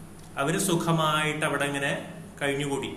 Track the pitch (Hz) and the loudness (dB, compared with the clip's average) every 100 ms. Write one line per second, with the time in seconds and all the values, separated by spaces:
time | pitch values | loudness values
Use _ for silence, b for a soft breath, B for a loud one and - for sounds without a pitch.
0 | - - - 135 143 185 175 165 165 160 | -16 -16 -12 -2 0 2 2 2 4 4
1 | 156 151 151 151 156 139 143 143 143 190 | 4 4 2 0 0 0 0 0 0 -2
2 | - - - - 143 139 143 135 131 | -6 -12 -14 -4 0 0 0 -2 -2